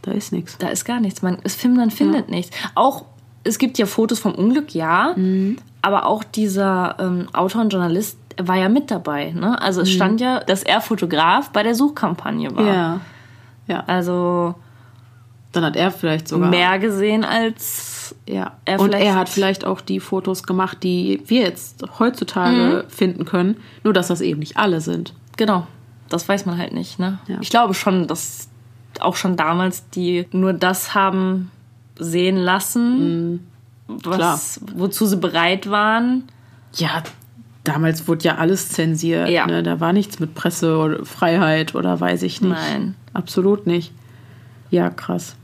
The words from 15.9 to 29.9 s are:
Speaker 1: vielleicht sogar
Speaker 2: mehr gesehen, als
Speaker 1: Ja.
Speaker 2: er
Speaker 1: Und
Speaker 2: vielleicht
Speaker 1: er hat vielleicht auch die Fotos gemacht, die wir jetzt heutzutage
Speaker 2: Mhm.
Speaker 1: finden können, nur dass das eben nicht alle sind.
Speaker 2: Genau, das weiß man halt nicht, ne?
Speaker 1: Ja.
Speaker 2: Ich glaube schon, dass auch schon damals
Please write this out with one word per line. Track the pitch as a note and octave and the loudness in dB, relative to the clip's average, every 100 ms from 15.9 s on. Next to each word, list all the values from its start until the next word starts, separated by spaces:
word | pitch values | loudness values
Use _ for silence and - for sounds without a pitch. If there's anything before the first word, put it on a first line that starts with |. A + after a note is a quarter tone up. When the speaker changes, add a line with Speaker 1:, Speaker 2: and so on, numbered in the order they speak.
Speaker 1:
vielleicht | F3+ E3 D#3 D#3+ | 0 -2 -2 -2
sogar | D#3 F3 | 0 4
Speaker 2:
mehr | F3 F3+ F#3+ | 4 4 2
gesehen, | A3 G3 G#3 A3 | 0 0 0 2
als | A3 A3+ A3+ A3+ - - - - - - - | 0 0 -2 -4 -8 -8 -10 -12 -14 -18 -8
Speaker 1:
Ja. | - F#2 - | -6 -6 -6
Speaker 2:
er | - G3 | -2 2
Speaker 1:
Und | G3 | 2
Speaker 2:
vielleicht | G3+ | 4
Speaker 1:
er | G3+ | 4
hat | F#3+ F3+ | 2 0
vielleicht | - F#3+ F#3+ | 0 0 0
auch | F#3+ F#3+ | -2 -6
die | - F#3+ | -4 -6
Fotos | - F#3+ F#3 F#3 | -2 -4 -2 -4
gemacht, | - F#3 F#3 - | -2 0 0 -2
die | F#3 F3+ F#3 - - | -2 0 0 -2 2
wir | A#3 | 2
jetzt | G3 - - - - - | 2 -2 -14 -14 -16 0
heutzutage | A3+ A#3+ F3 - F3+ B3 A#3+ E4+ | 0 0 -6 0 2 4 4 2
Speaker 2:
Mhm. | - | -2
Speaker 1:
finden | - F#3+ F3+ | 0 0 0
können, | F3 F#3 F#3 G#3+ - - | -2 0 2 0 -6 -4
nur | G#3+ | 2
dass | F#3+ E3+ | 2 2
das | F3 | 0
eben | F3 D3+ | 0 -2
nicht | D3+ - | -4 0
alle | G#3 E3 | 2 2
sind. | D#3+ E3+ E3+ - - - | -2 -4 -6 -14 -20 -2
Speaker 2:
Genau, | G#3+ F#3+ E3 - - - - | 2 2 -2 -14 -20 -20 -6
das | E3+ - | -6 0
weiß | G3 G3+ | 0 0
man | E3+ | -4
halt | - | -4
nicht, | - F#3 - | -6 -8 -4
ne? | F#3 F#3+ - | -4 -4 -8
Speaker 1:
Ja. | F#3+ | -8
Speaker 2:
Ich | - | 0
glaube | A#3 A#3 | 2 4
schon, | F#3+ - F#3 E3+ | 2 2 0 0
dass | D#3+ - - - - - - - - | -4 -8 -12 -18 -20 -20 -20 -20 -4
auch | - F#3 | -2 0
schon | F#3+ F3 | -2 0
damals | D#3+ F3 F#3 F3+ - | 0 0 0 -4 -10